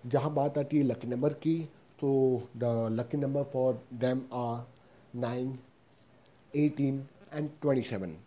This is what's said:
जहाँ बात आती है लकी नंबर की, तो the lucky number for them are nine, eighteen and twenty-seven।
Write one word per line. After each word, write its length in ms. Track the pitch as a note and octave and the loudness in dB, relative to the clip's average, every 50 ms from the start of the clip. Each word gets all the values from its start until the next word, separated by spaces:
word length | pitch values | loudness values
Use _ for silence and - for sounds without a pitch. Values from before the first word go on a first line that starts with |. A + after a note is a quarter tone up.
| - | -6
जहाँ 280 | B2+ A#2 C3+ B2+ D#3 D3+ | 0 0 2 2 2 2
बात 240 | C#3+ C#3 D3 D3 D3+ | 2 0 2 2 0
आती 200 | C#3 C#3 D3+ D3+ | -2 2 2 2
है 40 | C#3 | 4
लकी 240 | B2+ A2+ - - | 4 0 -2 -4
नंबर 260 | A#2+ B2 B2 C3+ D3 D3 | -4 -2 0 0 0 0
की, 360 | - - D#3 D#3+ E3 E3 D3 - - - _ - - | 0 0 0 0 0 -2 -8 -12 -20 -20 _ -10 -4
तो 420 | - C#3 C#3 C3+ C3+ C3 B2+ A#2 A2+ - - A#2+ | 0 2 4 4 4 4 2 0 -2 -8 -6 -2
the 420 | A#2+ A#2+ A#2 A#2 A2+ A2 A2 A2+ | -2 0 2 2 0 0 0 -2
lucky 240 | B2 A#2+ - D3 C#3 | -2 -2 -2 -2 -2
number 200 | C3+ C#3 C#3+ C#3 C#3 - | 0 0 -2 -2 -2 -2
for 180 | C3 B2+ C3 B2 A#2 - - B2+ A#2 | 0 2 2 2 0 -6 -12 -6 -2
them 180 | A#2+ B2+ B2+ C3 B2+ - - | 0 0 0 0 -4 -4 -4
are 280 | B2 B2 A#2 A#2 A#2+ A#2+ - - - - - - - - - - | -4 -2 -2 -2 -4 -8 -12 -18 -20 -20 -20 -20 -20 -20 -12 -6
nine, 360 | A#2+ B2 A#2 A#2+ B2+ B2+ C3 C3 B2+ - - _ _ _ _ _ _ - _ - - _ - _ - - _ - | -4 -4 -2 -2 -2 -4 -4 -6 -8 -14 -20 _ _ _ _ _ _ -20 _ -20 -20 _ -20 _ -20 -20 _ 0
eighteen 440 | D3 D3 D3+ - - C#3 C3+ C3+ C3+ C3+ - - - - - - D3+ | 2 2 2 4 2 2 2 2 -2 -4 -10 -16 -20 -20 -10 -6 -6
and 100 | D3+ D3 D3 - - | -6 -6 -6 -2 2
twenty-seven। 460 | D3 C3+ C3 A2+ - A#2+ G2 F#2+ F2+ D#2 E2+ - | 2 2 2 2 -2 -4 -4 -4 -6 -8 -10 -16